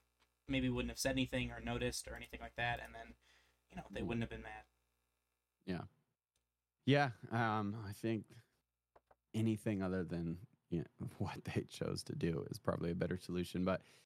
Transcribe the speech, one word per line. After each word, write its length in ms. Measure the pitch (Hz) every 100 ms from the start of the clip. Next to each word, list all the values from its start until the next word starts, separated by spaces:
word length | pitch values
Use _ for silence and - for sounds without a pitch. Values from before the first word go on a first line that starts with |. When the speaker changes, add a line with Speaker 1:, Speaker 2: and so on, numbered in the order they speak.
| _ _ _ _ -
Speaker 1:
maybe 200 | 135 127
wouldn't 220 | 123 120
have 80 | 117
said 140 | 139
anything 400 | 131 127 131 123
or 80 | 117
noticed 480 | 117 120 123 - -
or 80 | 113
anything 240 | 117 113
like 160 | 117 -
that, 240 | 120 117
and 100 | 123
then, 200 | 117 113 117 _ _ _ _ _
you 60 | 190
know, 80 | -
they 80 | -
Speaker 2:
Mm-hmm. 60 | 110
Speaker 1:
wouldn't 140 | 117
have 80 | 113
been 120 | 110
mad. 220 | 110 107 - _ _ _ _ _ _ _ _ _ -
Speaker 2:
Yeah. 160 | 90 - _ _ _ _ _ _ _ _ _ -
Yeah, 240 | 139 143 110 117
um, 440 | 117 113 107 101 110 101
I 40 |
think 340 | 107 113 110 - 120 - _ _ _ _ - _ _ _
anything 480 | 110 113 107 - 101
other 220 | 95 92
than, 340 | 85 87 85 87 - _ _
you 100 | 85
know, 280 | - _ -
<laughs> 60 | -
what 260 | 95 -
they 180 | - - -
chose 340 | - - -
to 100 | -
do 320 | - 85 82 -
is 80 | -
probably 320 | - 87 87
a 40 |
better 220 | 87 92 90
solution. 460 | - 87 87 90
But, 180 | 92 92 - -